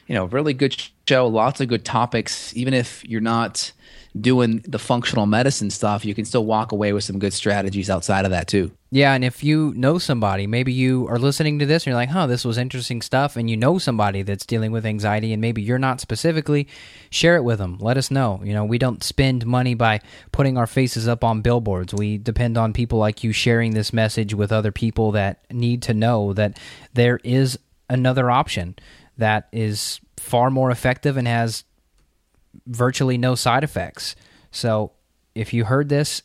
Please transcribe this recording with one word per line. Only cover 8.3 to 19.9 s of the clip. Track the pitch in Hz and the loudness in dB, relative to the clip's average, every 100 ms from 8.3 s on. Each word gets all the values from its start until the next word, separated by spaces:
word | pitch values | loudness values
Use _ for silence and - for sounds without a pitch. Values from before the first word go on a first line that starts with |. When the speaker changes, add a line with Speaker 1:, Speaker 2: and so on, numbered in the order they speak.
Speaker 1:
that | 90 82 | -2 0
too. | 101 85 - _ | 0 0 -6 _
Speaker 2:
Yeah, | 131 139 | 2 4
and | 131 | 4
if | 123 - | 0 -2
you | 143 156 151 123 | 0 2 0 2
know | 131 175 | 2 2
somebody, | - 120 104 95 101 | 0 0 0 0 -2
maybe | 117 131 | -2 0
you | 127 131 127 123 | 0 2 2 0
are | 117 | 0
listening | 139 139 151 147 | 0 2 0 0
to | 143 | 0
this | 165 | 0
and | 143 | 0
you're | 120 | -2
like, | 123 | 0
"Huh, | 180 147 | 0 0
this | 123 | 0
was | 120 117 | -2 -2
interesting | 127 127 120 120 | -4 -6 -6 -6
stuff," | - 131 143 120 | -2 0 0 -2
and | 113 | -2
you | 110 | 2
know | 127 180 | 2 2
somebody | 139 113 104 98 | 0 0 0 0
that's | 98 101 - | -4 -6 -2
dealing | 113 110 | -2 0
with | 113 | -2
anxiety | 110 107 107 107 110 | -2 -2 0 0 0
and | 107 | 0
maybe | 117 110 | 0 -2
you're | 104 127 | -2 0
not | 131 123 | 0 -2
specifically, | - 110 170 160 147 147 139 - - - - | -6 -2 0 0 0 0 -2 -10 -20 -20 -8
share | - 165 170 | 2 4 4
it | |
with | 120 107 | 4 0
them. | 92 90 | -2 -4
Let | 110 131 | -2 0
us | - | 0
know. | 135 120 95 | 0 0 -2
You | 101 | -2
know, | 104 | -2
we | 107 120 | 0 0
don't | 127 110 | 0 -2
spend | - - 135 127 113 | -4 0 2 2 0
money | 123 127 | 0 2
by | 117 117 | 2 2